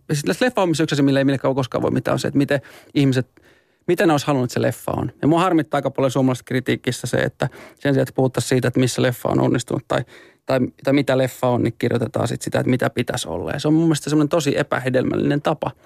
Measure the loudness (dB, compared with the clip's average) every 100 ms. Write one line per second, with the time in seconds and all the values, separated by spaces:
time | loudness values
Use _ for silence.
0 | -6 -4 -2 -2 0 2 0 2 0 2
1 | 2 4 2 0 0 -2 -2 -2 -2 -2
2 | -2 -2 0 0 0 -2 -4 -20 -4 0
3 | 2 2 -2 _ _ _ _ _ -2 2
4 | 2 2 2 0 -2 -2 -2 -2 -4 -4
5 | -6 -2 2 2 4 2 0 -2 -2 0
6 | 0 2 0 0 -4 -4 -2 -2 -2 -6
7 | -4 -2 -2 -2 -6 -6 -20 -6 0 0
8 | 0 0 0 0 0 0 2 0 0 2
9 | -2 0 -2 0 2 0 -2 -6 -2 -4
10 | -4 -14 -20 _ -2 0 -2 -2 0 2
11 | 2 0 0 0 0 2 0 -2 -2 0
12 | -2 -2 -2 -4 -4 -2 0 0 0 -2
13 | -4 -6 -6 -6 -6 -4 2 4 4 2
14 | 0 0 2 0 0 0 -2 -2 0 0
15 | 0 0 0 0 -2 -2 -4 -8